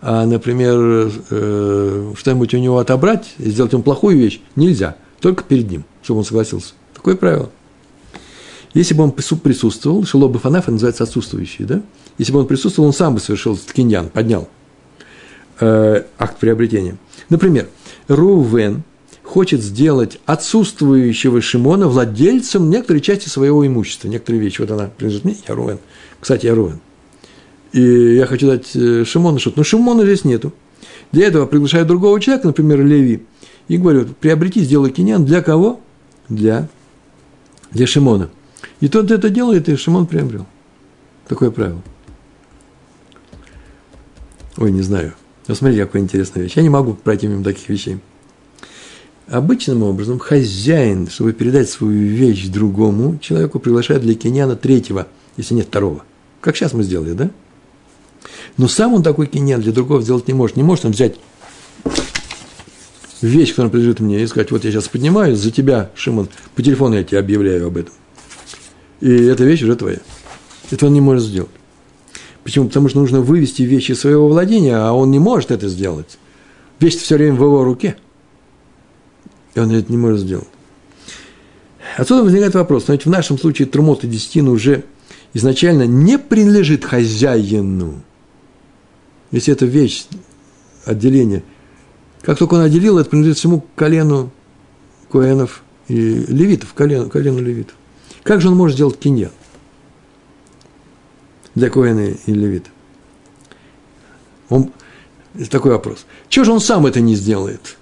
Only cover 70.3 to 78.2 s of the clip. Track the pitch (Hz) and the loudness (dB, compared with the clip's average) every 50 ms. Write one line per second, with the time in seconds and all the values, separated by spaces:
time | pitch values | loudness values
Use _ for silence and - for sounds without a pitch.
70.3 | - - - - - - - - - 131 147 143 143 143 139 139 131 123 117 110 | -20 -20 -20 -20 -20 -20 -14 -12 -4 0 2 2 4 4 4 4 2 2 0 -2
71.3 | 101 92 85 - - - _ _ _ _ _ _ _ _ _ _ _ - - - | -4 -6 -8 -8 -12 -20 _ _ _ _ _ _ _ _ _ _ _ -20 -20 -20
72.3 | - - _ - - 143 135 113 - 139 143 135 - 143 143 127 123 135 127 120 | -20 -18 _ -4 -2 0 0 0 0 0 0 2 2 0 0 2 2 0 2 2
73.3 | 156 175 151 123 - - 127 123 131 131 120 - 131 120 - 139 147 147 151 147 | 2 2 2 -2 -2 -2 -2 0 0 0 0 -2 -6 -2 0 2 4 4 4 4
74.3 | 151 165 180 190 226 226 180 139 120 113 110 113 117 127 135 135 135 139 156 214 | 4 2 2 2 2 2 2 2 2 2 0 0 2 2 2 2 4 4 2 2
75.3 | 254 196 123 - 127 104 98 101 92 90 98 95 85 76 76 - - _ _ _ | 2 0 -2 -2 -4 -4 -4 -6 -6 -6 -6 -6 -6 -8 -12 -16 -20 _ _ _
76.3 | _ _ _ _ _ _ _ _ _ _ 156 170 165 - - - 160 147 151 151 | _ _ _ _ _ _ _ _ _ _ 0 0 0 0 -2 0 2 2 2 2
77.3 | 139 123 131 143 143 139 131 127 127 123 - 196 - - _ _ _ _ | 2 2 2 4 4 2 2 0 -2 -2 -4 -6 -6 -6 _ _ _ _